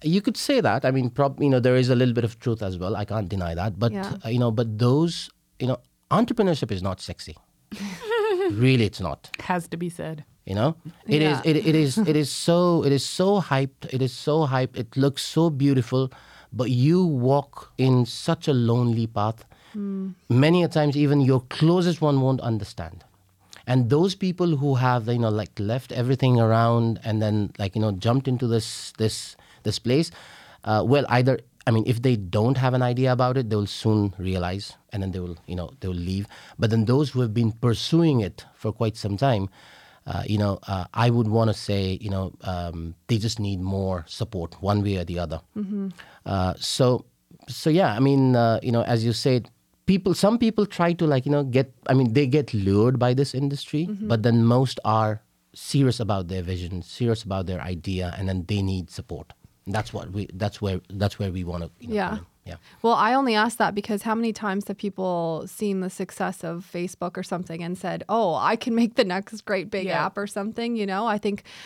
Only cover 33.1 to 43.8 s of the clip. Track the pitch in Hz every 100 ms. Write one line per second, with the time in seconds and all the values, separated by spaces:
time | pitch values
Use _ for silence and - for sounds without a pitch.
33.1 | 123 127 131 113 107 101 - 110 107 101
34.1 | 95 92 92 87 98 - - _ 101 95
35.1 | 92 90 85 - 90 82 - 92 87 87
36.1 | 95 101 - - - 113 113 107 131 143
37.1 | 127 120 110 113 110 123 107 - 165 165
38.1 | 127 92 - - _ 110 - 113 110 104
39.1 | 101 139 107 95 - - - - _ -
40.1 | 95 98 104 101 98 - 95 87 - 120
41.1 | 117 110 113 110 101 - 98 95 95 107
42.1 | 95 92 - 98 87 87 85 82 - -
43.1 | 113 110 110 101 98 95 98